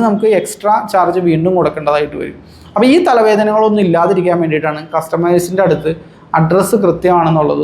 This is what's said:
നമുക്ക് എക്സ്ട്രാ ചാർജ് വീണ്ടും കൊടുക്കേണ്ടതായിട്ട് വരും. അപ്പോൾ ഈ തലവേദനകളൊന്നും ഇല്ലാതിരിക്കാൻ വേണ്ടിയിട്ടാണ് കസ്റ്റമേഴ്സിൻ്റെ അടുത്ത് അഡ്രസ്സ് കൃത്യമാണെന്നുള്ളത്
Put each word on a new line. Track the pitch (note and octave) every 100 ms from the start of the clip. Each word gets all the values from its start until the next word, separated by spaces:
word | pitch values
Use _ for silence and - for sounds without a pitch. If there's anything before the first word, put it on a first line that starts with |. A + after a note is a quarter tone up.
| A3+
നമുക്ക് | G3+ A3 F#3+
എക്സ്ട്രാ | - - G#3 A3 G#3+
ചാർജ് | A3+ F3 F3+ F3
വീണ്ടും | D#3+ F3 F3+
കൊടുക്കേണ്ടതായിട്ട് | D3+ D#3 D3 D3 D3 D3
വരും. | C3+ - - - -
അപ്പോൾ | G#3 B3+
ഈ | D#4+ F4
തലവേദനകളൊന്നും | A#3+ G#3+ G#3 G#3+ G#3+ A3 G#3 F#3
ഇല്ലാതിരിക്കാൻ | E3 F3 F#3 F3+ F3
വേണ്ടിയിട്ടാണ് | D#3+ D#3 D#3 D3+ D#3+ E3
കസ്റ്റമേഴ്സിൻ്റെ | D#3+ E3 F3 F3 F3 F#3 F#3
അടുത്ത് | D3 D#3 E3 - - - D#3+
അഡ്രസ്സ് | D#3+ F3+ F#3 A3
കൃത്യമാണെന്നുള്ളത് | F#3 E3+ F3+ F3 E3 D#3+ D3 D3